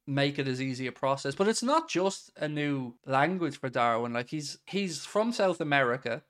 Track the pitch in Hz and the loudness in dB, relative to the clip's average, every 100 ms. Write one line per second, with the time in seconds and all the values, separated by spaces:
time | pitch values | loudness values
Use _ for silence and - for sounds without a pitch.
0 | - 139 143 143 135 127 135 123 127 - | -4 0 0 0 -2 -2 -4 -4 -6 -2
1 | 135 139 139 131 196 220 240 311 320 170 | 0 0 -2 0 2 2 2 2 2 0
2 | 190 - - - 151 147 147 139 123 - | 0 -2 -14 -6 -4 -2 0 0 -4 -8
3 | - 131 156 185 160 139 131 127 120 113 | 0 2 2 2 -2 -4 -4 2 2 2
4 | 120 120 120 156 143 - - 190 190 143 | 0 -2 -4 -6 -8 -12 -6 -4 -2 -6
5 | - 208 226 233 196 170 151 143 127 123 | -2 0 2 2 2 2 2 4 4 0
6 | 120 123 | -2 -6